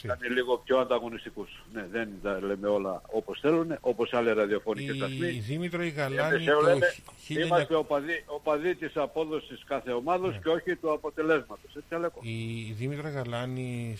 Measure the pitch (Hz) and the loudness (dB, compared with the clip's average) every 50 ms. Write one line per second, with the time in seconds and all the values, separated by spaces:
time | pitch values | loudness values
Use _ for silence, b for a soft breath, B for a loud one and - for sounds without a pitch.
0 | - 113 123 123 123 120 123 127 123 123 123 120 - - 127 131 127 117 123 120 | -2 -4 -4 -4 -2 0 0 0 2 2 0 0 2 4 4 4 6 4 2 0
1 | 120 117 113 107 - 110 - 107 95 - - - - - 110 113 98 87 98 117 | 0 -4 -8 -8 -10 -10 -10 -10 -10 -10 -12 -18 -18 -12 -10 -10 -10 -4 -4 -4
2 | 113 107 101 92 92 101 101 92 98 98 101 95 101 104 104 101 98 98 92 87 | -4 -4 -6 -6 -2 -2 -2 0 0 -2 -2 0 2 2 2 2 2 0 -4 -4
3 | - - 110 110 - - 92 - - 143 165 165 165 165 151 - - 127 117 107 | -6 -4 -4 -4 -2 -4 -8 0 2 2 2 2 2 0 -4 -2 0 0 2 2
4 | 117 - - 120 117 117 110 107 104 101 104 98 - 110 107 - 139 139 - 135 | 0 2 2 2 4 4 4 4 4 2 2 0 0 -2 -2 -2 -2 -4 -2 -2
5 | 104 98 - - 175 175 131 120 104 113 143 160 175 175 175 170 175 170 147 151 | -2 -4 -2 -2 -2 -2 -2 -4 -4 -4 -4 -2 -2 -2 -2 -2 -2 -2 -2 -2
6 | 143 135 139 135 147 160 - - 165 147 147 151 151 165 175 135 127 - - - | -2 0 2 0 2 2 2 2 4 4 6 6 8 6 6 6 6 2 2 -2
7 | - - - - - - 156 156 170 165 175 170 151 143 160 156 147 - 147 143 | -12 -20 -20 -20 -10 -4 -2 0 2 4 4 4 4 4 2 2 2 2 0 0
8 | 139 160 170 156 - - 147 147 - 156 151 147 156 180 175 180 160 143 - 160 | 0 -2 -4 -4 -4 -8 -10 -4 0 0 0 2 2 0 -2 -2 -4 -4 -2 -2
9 | 143 131 - 156 160 156 156 147 - - 131 - - - 143 127 - 127 123 120 | -2 0 0 -2 -2 -2 -2 -6 -6 -8 -14 -16 -6 -4 -4 -4 -2 -2 -2 -2
10 | 123 160 180 180 185 185 117 101 90 160 165 170 - 180 175 - - 156 151 151 | 0 0 0 0 0 -2 -4 -2 0 0 0 0 0 -2 -4 -2 0 -2 -2 0
11 | - 151 - 160 156 160 160 143 123 - 104 - - - - 147 147 - 165 170 | -2 -6 -4 -2 2 2 2 2 2 -4 -14 -16 -16 -16 -16 -16 -10 -6 -4 -4
12 | 175 165 - 120 120 117 113 113 113 113 117 113 113 110 110 104 123 135 147 143 | -4 -4 -4 -6 -8 -6 -6 -6 -4 -6 -6 -6 -8 -8 -8 -6 -4 -4 -4 -4
13 | 147 156 143 139 123 120 120 120 123 127 127 127 127 123 123 120 117 117 110 | -6 -6 -4 -4 -4 -4 -4 -4 -4 -4 -4 -6 -6 -6 -6 -6 -6 -6 -8